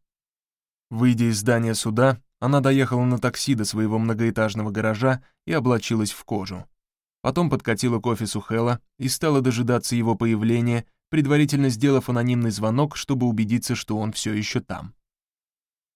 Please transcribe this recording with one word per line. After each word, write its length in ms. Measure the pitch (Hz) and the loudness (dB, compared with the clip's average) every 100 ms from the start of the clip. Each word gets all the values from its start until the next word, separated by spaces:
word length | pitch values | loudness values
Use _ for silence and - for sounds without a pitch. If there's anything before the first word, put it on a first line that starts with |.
| _ _ _ _ _ _ _ _ _ | _ _ _ _ _ _ _ _ _
Выйдя 360 | 113 127 117 117 | 2 4 4 2
из 140 | 107 | 2
здания 360 | 107 117 113 110 | 2 2 0 -2
суда, 460 | 117 110 131 127 - _ | -2 2 2 2 -6 _
она 220 | 123 143 | 0 2
доехала 420 | 135 135 127 123 | 4 2 2 2
на 140 | 123 123 | 2 2
такси 380 | 123 - - 123 | -2 -2 -2 -2
до 100 | 104 | -2
своего 320 | 107 110 110 | -2 0 0
многоэтажного 720 | 113 110 117 110 110 104 107 | 0 0 0 0 -2 -2 -6
гаража 520 | 101 110 107 131 131 - _ - | -2 -2 0 0 0 -4 _ -4
и 80 | |
облачилась 580 | 170 123 120 - 113 104 | -2 2 0 0 -2 -2
в 120 | - - | -4 -6
кожу. 420 | 107 95 90 - _ _ _ _ _ | -6 -6 -10 -14 _ _ _ _ _
Потом 280 | 127 131 170 | -4 -2 0
подкатила 500 | 143 - 110 127 117 | 0 -2 0 0 0
к 60 | 120 | 0
офису 340 | 107 110 107 | -2 -2 -6
Хэлла 420 | - 113 117 120 - _ | -4 -2 0 -2 -6 _
и 80 | 127 | -6
стала 340 | - 160 139 | -2 0 2
дожидаться 540 | 131 117 123 120 - 120 | 2 0 2 0 0 0
его 200 | 113 107 | 0 0
появления, 680 | 117 110 110 117 120 120 - _ _ | 0 2 2 2 0 -2 -4 _ _
предварительно 600 | 156 139 147 147 143 139 | 0 2 2 2 2 0
сделав 400 | 110 143 135 131 | 2 2 2 2
анонимный 420 | 123 123 123 117 | -2 0 0 0
звонок, 440 | 98 110 117 147 - | 0 0 0 0 -4
чтобы 300 | - 135 123 | -4 0 0
убедиться, 480 | 110 104 120 - | 0 0 0 -2
что 240 | 117 - 107 | -6 -4 -4
он 140 | 107 | -4
все 220 | - 110 | -4 -4
еще 280 | 107 107 123 | -4 -4 -6
там. 320 | - 95 92 - _ _ _ _ _ _ _ _ _ | -6 -10 -12 -20 _ _ _ _ _ _ _ _ _